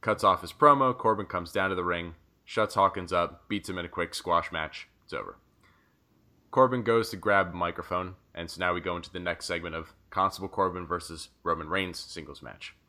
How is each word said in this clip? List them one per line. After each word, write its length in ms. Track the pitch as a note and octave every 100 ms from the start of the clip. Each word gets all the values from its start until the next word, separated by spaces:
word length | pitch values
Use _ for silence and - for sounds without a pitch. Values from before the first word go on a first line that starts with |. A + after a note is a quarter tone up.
Cuts 220 | - G2+
off 180 | G2+ F2+
his 120 | F2
promo, 420 | - D3 C#3 C3 B2
Corbin 300 | A2 G#2+ G2+
comes 260 | F2+ E2+
down 180 | G2+ F#2+
to 60 | F#2
the 80 |
ring, 300 | F2 F2 E2+ E2 _ _ -
shuts 300 | - G#2+ -
Hawkins 360 | G2 G2 F2+
up, 380 | F2+ E2+ - _
beats 180 | G#2 -
him 100 | F2+
in 60 | F2
a 40 |
quick 240 | - E2+
squash 380 | - - E2+ E2+
match. 360 | E2 D#2 - - _
It's 100 | _
over. 240 | C#2+ G1+ - _ _ _ _ _ _ _ _ _ _ _
Corbin 320 | - B2+ B2
goes 260 | A2+ A#2 A2
to 80 | G2
grab 320 | G#2 G2 F#2
a 40 | F2+
microphone, 580 | E2+ F2 E2+ F2+ F#2 F#2 _
and 160 | - E2+
so 100 | -
now 140 | F2+
we 80 | F2+
go 140 | F2 F2
into 160 | E2+
the 80 | F2+
next 260 | F2 E2 -
segment 300 | F2 E2+ D#2+
of 180 | E2 - _
Constable 380 | - F#2+ - F#2+
Corbin 360 | - F#2+ F2+ E2
versus 440 | F2 - E2 - _
Roman 240 | E2 D#2+ D#2
Reigns 300 | F#2 F#2 E2+
singles 420 | - F2 C#2+ C#2+
match. 340 | - - - -